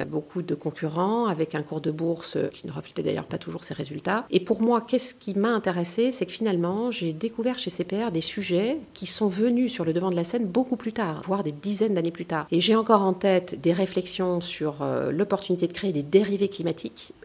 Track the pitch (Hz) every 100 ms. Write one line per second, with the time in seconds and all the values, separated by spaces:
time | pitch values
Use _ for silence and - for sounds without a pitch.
0 | 143 151 147 180 170 147 156 - 156 165
1 | 190 233 226 160 156 151 147 156 156 156
2 | 165 165 - - - - 165 147 - -
3 | 156 156 135 147 170 170 - - 139 151
4 | 180 214 285 180 180 220 226 233 233 254
5 | - - - 196 220 226 190 175 170 220
6 | 254 254 180 - 220 175 175 202 240 214
7 | 170 156 226 226 240 247 180 - 180 196
8 | 233 165 160 - 185 175 226 302 - -
9 | 185 - 214 185 240 240 247 247 160 170
10 | 185 175 170 240 202 226 254 233 226 220
11 | 185 151 185 196 156 147 202 202 220 185
12 | 165 170 175 160 151 170 196 220 220 208
13 | 190 180 196 185 180 - 165 175 190 185
14 | 185 - 185 175 - - 151 143 139 127
15 | 135 160 202 190 - 180 170 - 196 151
16 | 143 190 208 196 196 - 165 160 - -
17 | - -